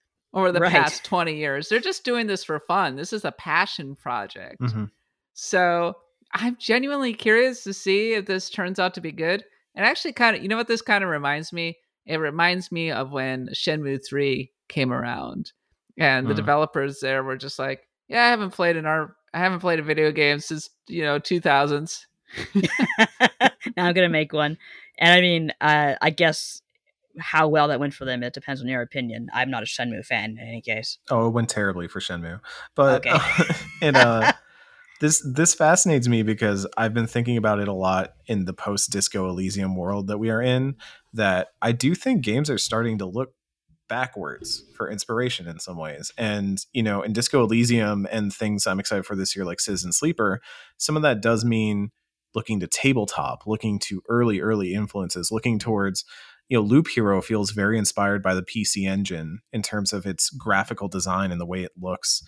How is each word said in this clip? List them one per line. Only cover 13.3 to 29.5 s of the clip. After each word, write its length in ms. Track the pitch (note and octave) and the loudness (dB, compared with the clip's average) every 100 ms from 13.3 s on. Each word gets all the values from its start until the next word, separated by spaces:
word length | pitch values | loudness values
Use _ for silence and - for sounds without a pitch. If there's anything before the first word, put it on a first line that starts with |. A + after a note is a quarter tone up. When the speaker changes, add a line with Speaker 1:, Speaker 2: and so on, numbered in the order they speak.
| C3 B2+ | -4 -6
Speaker 1:
Shenmue 520 | - - D#3 C#3 C3+ - | -4 -2 -2 -2 -4 -4
three 460 | C#3+ C#3 C3 C3 _ - | 0 0 0 -4 _ -8
came 220 | D3 B2+ | -2 0
around 580 | A#2+ A#2+ A#2 C2 - - - _ _ _ - | 0 -4 -6 -8 -10 -12 -16 _ _ _ 0
and 300 | D3+ C3 B2+ | 2 2 0
the 60 | |
Speaker 3:
Mm. 40 | G#2 | 0
Speaker 1:
developers 640 | G#2 D3 D#3 D#3 C#3 C#3 | 2 2 2 0 -4 -4
there 220 | C3+ C3+ | -4 -2
were 140 | C3 C3 | -4 -6
just 220 | C3+ - | -8 -8
like, 280 | C3+ C3+ _ _ - | -6 -8 _ _ -4
"Yeah, 160 | A#3 A#3+ | 2 4
I 40 | |
haven't 220 | A#3 G3 | 4 0
played 240 | - F3 E3 | 0 2 2
an 80 | D#3 | 0
R-, 300 | D#3 D3+ - _ | -2 -2 -10 _
I 60 | D#3+ | -2
haven't 200 | F#3 F3+ | 0 0
played 200 | F3+ D#3+ | 0 0
a 40 | |
video 280 | D3+ D#3 D3+ | 0 2 2
game 280 | D3+ D3 D3 | 4 2 2
since, 300 | - D#3 - _ - | -2 -8 -8 _ -10
you 160 | E3+ | -4
know, 160 | D3+ C#3+ | 0 -2
two 200 | - F3 | 0 0
thousands." 640 | E3 C#3 D3 C#3+ D#3+ - - _ _ | 4 4 4 0 -4 -10 -16 _ _
<laughs> 220 | - - G3+ | -14 -2 0
Speaker 2:
<laughs> 0 | F3+ - B3+ - A3+ - C4 - - - - F3+ | 0 0 0 2 2 4 0 4 0 0 -6 -2
Now 80 | F3+ | 0
I'm 80 | |
gonna 160 | F3 F3 | 4 2
make 240 | D#3 D3+ | 2 0
one. 240 | D3+ D3 E3 - - - - | 0 -2 -2 -12 -20 -20 2
And 140 | E3+ | 6
I 80 | F3+ | 8
mean, 300 | F3+ E3 D#3 - | 6 4 0 0
uh, 340 | D3+ D3+ C#3+ - | 4 4 4 2
I 80 | D#3 | 0
guess 520 | D#3 E3 D3+ - - _ _ _ _ _ E3+ | 4 2 2 -4 -14 _ _ _ _ _ -14
how 280 | - D#3+ D#3 | -2 2 4
well 200 | D3+ D3 | 4 4
that 120 | C3 | 2
went 140 | C#3+ | -2
for 120 | - C3 | -4 -6
them, 180 | B2 | -4
it 100 | A#2+ | -6
depends 280 | C#3 - C3+ | -8 -8 -6
on 60 | B2 | -4
your 140 | C3 | -4
opinion. 480 | A#2+ C#3 A#2+ A2+ A#2+ | -4 -6 -6 -6 -6
I'm 160 | A#2 C3 | -2 -2